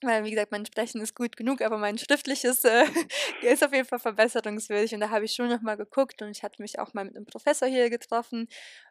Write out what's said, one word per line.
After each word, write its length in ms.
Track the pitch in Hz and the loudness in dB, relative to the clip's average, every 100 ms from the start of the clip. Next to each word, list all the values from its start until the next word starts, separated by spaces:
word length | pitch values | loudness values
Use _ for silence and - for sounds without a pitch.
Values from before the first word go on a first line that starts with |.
weil, 220 | 262 220 | 0 0
wie 60 | 214 | 0
gesagt, 220 | 214 208 | -2 -2
mein 140 | 208 208 | -4 -8
Sprechen 340 | - 233 226 | -4 -4 -4
ist 140 | 220 | -8
gut 240 | - 233 - | -6 -6 -4
genug, 240 | 233 262 | -4 0
aber 160 | 220 214 | -2 0
mein 180 | 208 220 | -2 -2
schriftliches, 720 | - 277 262 269 247 254 240 | 0 0 0 -2 0 4 6
äh, 180 | 233 | 8
<laughs> 560 | 294 339 311 - - - | 6 4 -2 -2 -4 0
ist 240 | 240 285 | 2 4
auf 80 | 285 | 4
jeden 140 | 262 247 | 2 0
Fall 100 | 240 | -2
verbesserungswürdig. 920 | 233 208 226 233 214 208 - 208 214 | -2 4 4 2 -4 -6 -2 0 0
Und 80 | 214 | 0
da 80 | 208 | -2
hab 140 | 214 | 0
ich 100 | 220 | -2
schon 160 | - 240 | -2 -2
noch 140 | 233 | -2
mal 140 | 220 208 | -2 -6
geguckt 440 | 208 - 262 - | -4 -2 -2 -2
und 100 | 208 | -12
ich 120 | 208 | -10
hatte 180 | 208 - | -10 -10
mich 180 | 208 - | -12 -8
auch 140 | - | -8
mal 140 | 202 139 | -8 -10
mit 100 | - | -12
einem 80 | |
Professor 420 | 214 - 294 294 254 | -16 -4 0 2 2
hier 220 | 254 240 | 2 2
getroffen, 580 | 233 - 233 233 233 226 - - - - | 0 -4 -4 -4 -6 -8 -12 -20 -20 -18